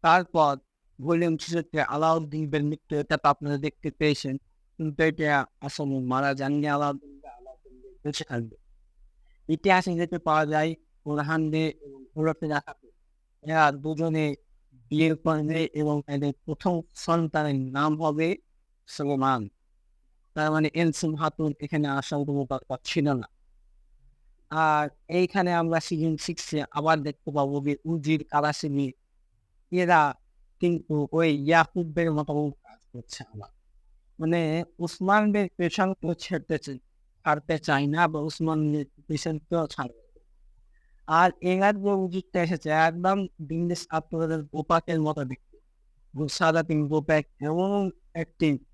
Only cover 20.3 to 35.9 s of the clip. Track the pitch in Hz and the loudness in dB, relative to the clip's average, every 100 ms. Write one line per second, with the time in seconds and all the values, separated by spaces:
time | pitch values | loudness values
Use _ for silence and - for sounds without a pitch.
20.3 | 156 156 156 156 - 170 147 165 156 156 | -2 0 2 0 2 0 0 -4 -2 -4
21.3 | - 156 143 147 156 147 139 - 147 143 | -2 -4 -4 -4 -2 0 -2 -4 -4 -2
22.3 | 143 135 139 - 127 - 170 147 131 110 | -2 -2 -6 -6 -10 -4 0 0 0 -4
23.3 | _ _ _ _ _ _ _ - _ _ | _ _ _ _ _ _ _ -20 _ _
24.3 | _ _ 156 156 151 151 _ _ 175 180 | _ _ 0 2 2 0 _ _ 0 2
25.3 | 196 180 170 165 165 - 160 160 156 - | 2 2 2 2 0 -2 -2 -2 -2 -6
26.3 | 165 - 151 - 151 156 160 147 139 - | -8 -6 -4 -4 -2 2 2 0 -8 -4
27.3 | 143 139 143 143 143 160 165 147 156 151 | -2 0 0 -2 -4 -4 -4 0 -2 0
28.3 | 147 147 147 151 139 139 - _ _ _ | 0 0 -2 -4 -2 -2 -6 _ _ _
29.3 | _ _ _ _ 180 175 170 147 - _ | _ _ _ _ 0 4 6 4 -2 _
30.3 | _ _ _ 175 170 - 151 139 160 165 | _ _ _ 0 0 0 -2 0 2 2
31.3 | 143 139 165 160 185 170 151 165 151 147 | 2 4 4 4 0 -4 -2 0 0 -2
32.3 | 147 147 139 - - _ 120 - - 123 | -2 -2 -6 -20 -20 _ -18 -16 -16 -16
33.3 | 107 98 _ _ _ _ _ _ - 160 | -16 -18 _ _ _ _ _ _ -6 0
34.3 | 170 160 160 170 - 170 - 185 208 208 | 0 0 -2 -6 -8 -8 -4 2 4 4
35.3 | 208 190 - 175 - 190 | 0 -2 -2 -2 0 -2